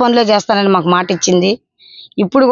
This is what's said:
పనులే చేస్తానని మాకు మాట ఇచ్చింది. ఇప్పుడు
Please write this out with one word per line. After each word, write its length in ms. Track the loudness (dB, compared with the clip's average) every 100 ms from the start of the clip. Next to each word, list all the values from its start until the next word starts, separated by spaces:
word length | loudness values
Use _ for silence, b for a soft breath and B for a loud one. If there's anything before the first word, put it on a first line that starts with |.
పనులే 240 | 0 0 0
చేస్తానని 360 | 0 0 0 0 0
మాకు 120 | 0 -2
మాట 100 | -2 -4
ఇచ్చింది. 340 | -2 0 0 -4 _ _ B B B -6
ఇప్పుడు 200 | -2 0 2